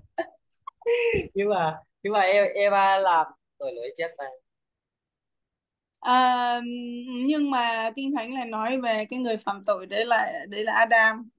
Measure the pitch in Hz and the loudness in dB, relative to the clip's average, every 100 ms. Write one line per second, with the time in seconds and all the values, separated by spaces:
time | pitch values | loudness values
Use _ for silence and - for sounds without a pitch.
0 | - - - _ _ _ - - 466 480 | -14 -10 -10 _ _ _ -20 -8 -2 0
1 | 466 415 320 196 202 190 160 156 _ _ | 2 0 -2 -2 0 0 0 -4 _ _
2 | 196 214 185 202 196 202 202 196 196 196 | -2 2 4 4 4 2 2 4 4 4
3 | 190 165 156 - _ - 135 120 127 151 | 4 4 2 -4 _ -12 -10 -8 -10 -8
4 | 165 165 135 - _ _ _ _ _ _ | -8 -8 -14 -14 _ _ _ _ _ _
5 | _ _ _ _ _ _ _ _ _ - | _ _ _ _ _ _ _ _ _ -8
6 | - 254 254 247 240 240 240 247 240 240 | 2 4 4 2 0 -2 -6 -10 -10 -10
7 | 247 247 269 302 285 254 233 226 226 220 | -8 -4 0 0 0 0 0 -2 -4 -4
8 | 269 285 233 269 233 220 226 262 240 214 | -4 -4 -4 -8 -6 -4 -4 -2 -2 -2
9 | 214 254 240 220 214 202 196 190 185 208 | -4 -6 -4 -4 -6 -6 -2 -4 -2 -4
10 | 233 226 202 165 208 202 220 214 226 233 | 0 0 0 -6 -10 -6 -2 2 4 6
11 | 220 220 226 | 4 2 -10